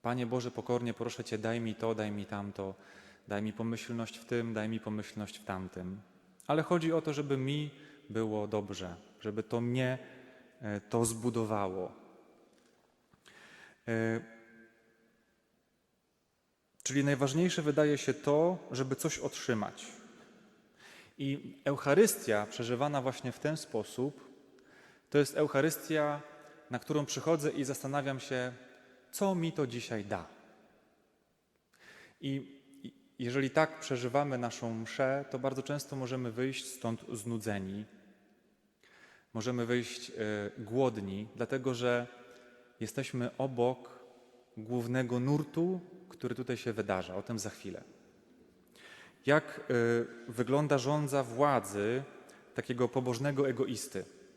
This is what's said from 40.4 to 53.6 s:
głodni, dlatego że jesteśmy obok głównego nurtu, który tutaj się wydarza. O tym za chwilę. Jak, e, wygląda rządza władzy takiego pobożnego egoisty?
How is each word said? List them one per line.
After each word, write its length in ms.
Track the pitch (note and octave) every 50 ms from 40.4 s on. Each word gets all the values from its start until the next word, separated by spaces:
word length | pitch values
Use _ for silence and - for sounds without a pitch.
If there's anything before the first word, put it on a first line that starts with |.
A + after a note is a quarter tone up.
| G#2 G#2 -
głodni, 680 | - A2+ G2+ A2+ C3 C3+ B2+ A2+ A2 G2 G2 F#2+ G2+ G#2+ A2+ -
dlatego 380 | - A#2+ - C3+ C3 B2+ C3 B2+
że 340 | A#2 B2 B2 A#2+ A#2+ A#2+ A#2+ - - - - - - - - - - - - _ _
jesteśmy 580 | A2+ A2 - - C3 - - B2+ A#2+ A#2+ -
obok 600 | - C3 C#3 B2+ A#2+ A#2+ B2+ C3 - - - - - - - - - - - - - _ _ _
głównego 600 | A2+ G#2+ A2 B2 B2 A#2 A#2 B2 C3 B2+ A#2 A#2+ B2
nurtu, 600 | B2 C3+ D3 D3+ D3+ - - E3 E3+ F3+ F#3 F3+ F3 - - - - -
który 260 | - - - B2 A#2+
tutaj 220 | C3 B2 - B2
się 160 | A2+ - A#2+ G#2+
wydarza. 420 | G#2+ G#2 G2+ F#2+ F#2 F2 - F#2
O 80 | G2 G#2
tym 160 | - A#2 G#2+
za 100 | F#2+ G#2+
chwilę. 340 | - - - G2 F2+ - - - - - - - _ - _ _ - - - - - _ - - - - - - - - - - - _ -
Jak, 360 | C3+ C#3+ D#3 - - - - - -
e, 600 | B2+ A#2+ A#2 A#2 A#2 A#2 A#2 - - - - -
wygląda 460 | A2+ A#2 B2 A2 C3+ C#3+ D3+ C#3 C#3+
rządza 460 | C3+ A#2+ C3+ D3+ D3+ D3+ C3+ C3+ C#3 C3
władzy 800 | A#2 A#2 B2 C#3+ D3 C3+ A#2+ - G2 G2+ G2+ G2+ A2 A#2+ C3 C#3 - - - - - - - - - -
takiego 320 | - - - B2 A#2+ B2+
pobożnego 600 | A#2+ - C3+ B2+ B2+ A#2+ A#2 C3+ C#3+ C#3 C3+ C#3+ C3+
egoisty? 560 | B2 A2+